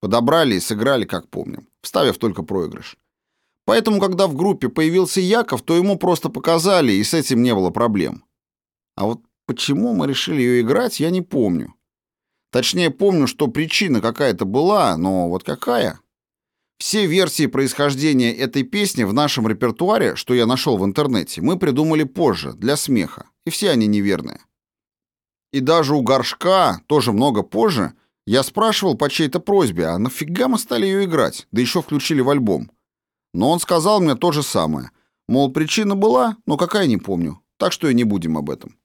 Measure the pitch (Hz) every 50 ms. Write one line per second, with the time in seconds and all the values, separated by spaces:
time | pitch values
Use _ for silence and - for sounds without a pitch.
0 | - 98 98 117 120 120 147 170 165 139 107 90 - - 113 104 110 131 139 127
1 | 104 - - 87 - _ - - 85 - - - - _ _ _ _ - - -
2 | 156 127 104 - - 113 92 98 87 - 101 95 85 - - - - - - _
3 | _ _ _ _ _ _ _ _ _ _ _ _ _ - - - 226 226 214 196
4 | 190 196 185 175 196 190 147 135 170 202 185 - - 120 - - 156 160 170 185
5 | 185 - - 196 185 180 214 240 233 - - 120 - - 165 170 180 202 202 -
6 | - 180 175 156 - 151 - 151 127 - 165 165 160 190 196 180 156 123 101 95
7 | 107 - - 165 135 - 131 117 120 123 117 98 92 90 - 113 117 117 107 101
8 | 82 64 50 - _ _ _ _ _ _ _ _ _ _ _ _ _ _ _ -
9 | 98 104 117 117 _ _ _ _ _ - 123 117 - - 143 160 214 240 233 185
10 | 160 139 135 127 - - 175 147 127 123 123 123 120 110 139 - 247 240 - -
11 | 139 160 180 185 175 _ - 147 117 101 87 80 58 50 - _ _ _ _ _
12 | _ _ _ _ _ _ _ _ _ _ - 123 127 - - 180 175 165 139 -
13 | 196 202 190 170 139 123 - - 151 143 120 147 156 160 - - - 185 135 113
14 | 98 117 117 - 147 135 104 82 113 98 98 127 151 180 208 208 170 117 90 78
15 | 85 95 95 92 90 85 87 92 - - 76 - - - 240 240 - - 78 -
16 | _ _ _ _ _ _ _ _ _ _ _ _ _ _ _ _ - - - 214
17 | 208 180 151 185 185 160 - - 156 127 - 131 139 127 - - 143 147 139 131
18 | 143 156 147 127 123 117 117 - 127 131 - 139 123 262 - 202 208 190 - -
19 | 117 95 101 127 147 143 - - 113 110 107 - - 120 110 - 165 185 214 226
20 | 170 110 - - - - 123 123 117 110 123 131 - 156 123 98 92 101 101 -
21 | 151 139 127 104 80 - - - 80 131 180 180 185 151 131 131 156 160 160 151
22 | 156 135 - - 170 139 98 82 78 69 64 - - 120 143 147 - - 139 113
23 | 87 69 - - - _ _ _ _ - 165 - - 196 156 120 110 104 104 104
24 | 98 101 98 80 - - - - _ _ _ _ _ _ _ _ _ _ _ _
25 | _ _ _ _ _ _ _ _ _ _ - 139 131 131 160 170 156 135 147 151
26 | 127 110 135 135 120 - - - - 175 190 190 175 135 92 87 _ _ 147 151
27 | 123 120 110 101 117 143 123 104 98 - - 208 226 214 175 123 95 67 - _
28 | _ _ _ _ _ - 104 131 135 - - - 214 226 214 - - 185 139 -
29 | 151 143 - - 165 143 - - - - 202 196 175 117 87 82 85 80 82 90
30 | 104 127 - - 156 147 170 185 240 262 254 208 - - 254 233 208 196 190 196
31 | 202 185 165 151 117 73 - - - _ - 107 123 117 - 180 156 - 151 147
32 | - - 160 143 127 131 143 143 127 107 95 73 58 - _ _ _ _ _ _
33 | _ _ _ _ _ _ _ 85 98 131 165 175 - - 180 170 156 190 214 208
34 | 185 156 135 113 - 175 151 151 143 - - 104 85 78 78 71 62 64 _ _
35 | _ _ _ _ _ - - 131 139 131 131 156 156 151 - - 220 202 202 196
36 | 196 220 240 254 247 233 214 - _ - 156 143 175 175 - 208 196 151 117 95
37 | - - 98 87 85 80 80 - _ _ _ _ - 180 - - - 156 127 117
38 | 120 110 101 98 82 82 80 78 73 71 67 - - - _ _